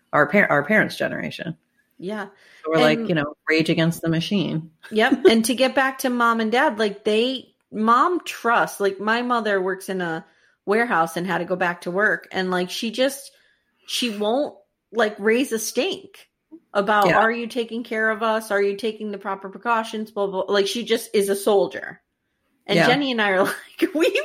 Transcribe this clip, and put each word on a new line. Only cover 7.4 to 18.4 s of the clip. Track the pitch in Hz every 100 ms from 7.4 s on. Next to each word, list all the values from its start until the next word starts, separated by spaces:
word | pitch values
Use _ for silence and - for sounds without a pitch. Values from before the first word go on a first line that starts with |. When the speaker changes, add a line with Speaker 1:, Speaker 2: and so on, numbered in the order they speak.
| - _ _
Speaker 2:
mom | 208 220 240 339 349
trusts, | - - 233 220 165 -
like, | 196 190
my | 208 233
mother | 247 240 214 196
works | 185 190 -
in | 185
a | 170 160 - _ _ _ -
warehouse | 214 240 170 165 170
and | 185
had | 170
to |
go | 175 180
back | 175 175
to | 180
work. | 180 208 170 -
And, | 185 185
like, | 180 180
she | - 226
just, | 226 269 - - _ _ _ _ _ -
she | - 247
won't, | 208 208 254 294 - _ _ _
like, | 220 214 214
raise | 208 233 -
a | 220
stink | - 233 381 - - - - _ _ 320 _
about, | 202 202 208 190
Speaker 1:
Yeah. | 180
Speaker 2:
"Are | 220
you | 233 226
taking | 247 226 226
care | 233 220 220
of | 208
us? | 226 220